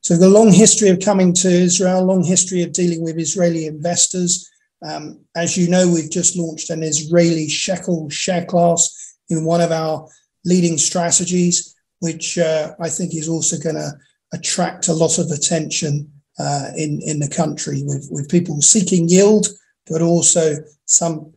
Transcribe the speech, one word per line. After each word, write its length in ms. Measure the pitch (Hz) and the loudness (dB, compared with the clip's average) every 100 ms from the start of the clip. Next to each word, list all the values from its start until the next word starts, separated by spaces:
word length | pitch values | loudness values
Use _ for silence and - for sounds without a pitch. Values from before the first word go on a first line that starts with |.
So 140 | - 170 | 0 4
we've 60 | |
got 80 | 190 | 6
a 100 | 202 | 8
long 120 | 226 | 8
history 380 | 175 214 - 202 | 8 8 6 2
of 100 | 180 | 2
coming 340 | 208 190 185 175 | 2 2 2 2
to 120 | 190 | 2
Israel, 560 | 175 180 175 185 185 | 2 2 2 0 2
long 200 | 185 190 | 2 2
history 400 | 160 185 - 185 | 2 0 0 -2
of 80 | 170 | -4
dealing 320 | - 175 165 | -2 -2 -2
with 160 | 165 160 | -4 -4
Israeli 480 | 160 196 175 165 156 | -6 0 0 0 -6
investors. 800 | 156 170 175 - 185 175 - - _ _ _ | -6 -4 -2 -2 -2 -2 -4 -8 _ _ _
Um, 360 | 156 156 151 - _ 170 | -12 -12 -12 -18 _ -6
as 200 | 170 185 | -4 0
you 140 | 170 | 2
know, 180 | 180 180 | 4 4
we've 220 | 170 151 | 2 -2
just 260 | 185 175 180 | -2 -2 -2
launched 360 | 165 156 - | -6 -8 -10
an 100 | 160 | -6
Israeli 680 | 160 147 151 170 170 165 151 | -4 -4 2 4 4 2 -2
shekel 600 | - - 180 - 170 151 | -4 -4 -4 -4 -4 -4
share 360 | - - 175 175 | -6 -4 -4 0
class 680 | 175 170 165 - - - _ _ | 2 4 2 0 -4 -20 _ _
in 160 | 160 160 | -4 0
one 160 | 170 | 0
of 100 | 170 | 0
our 360 | 160 160 156 151 _ _ _ | 0 -2 -4 -8 _ _ _
leading 360 | 175 180 170 160 | 0 2 2 0
strategies, 960 | - 185 170 - 175 180 175 170 - _ _ _ | 0 0 0 0 0 0 0 0 -6 _ _ _
which, 400 | 170 160 - - | -8 -6 -8 -2
uh, 340 | 160 156 151 - | 0 0 -4 -8
I 100 | 165 | -8
think 240 | - 175 | -6 -6
is 160 | 165 156 | -6 -4
also 300 | 165 - 156 | -2 -2 -4
gonna 320 | 160 156 151 147 _ _ _ | -6 -6 -8 -12 _ _ _
attract 540 | - - - 180 - - | -10 -6 -4 -4 -4 -4
a 60 | |
lot 260 | 160 160 - | 0 0 0
of 100 | 160 | -2
attention, 840 | 147 - 165 156 - 156 147 147 - _ - | -2 -2 -2 -4 -6 -4 -4 -6 -20 _ -10
uh, 320 | 143 143 135 165 | -6 -6 -6 -8
in, 240 | 151 147 | -6 -6
in 160 | - 151 | -6 -4
the 100 | 143 | -4
country 540 | - 160 147 - 139 143 | -2 -4 -4 -6 -6 -4
with, 220 | 139 - | -6 -6
with 220 | 156 139 | -10 0
people 280 | 175 170 147 | 0 0 0
seeking 460 | - 226 180 185 165 | 2 2 2 0 4
yield, 420 | 185 202 214 208 - _ _ _ | 4 6 4 0 -8 _ _ _
but 160 | 160 | -2
also 540 | 170 170 - 175 160 147 - _ - | 0 2 2 2 0 -2 -10 _ -2
some 460 | - 170 156 151 | -2 -2 -6 -12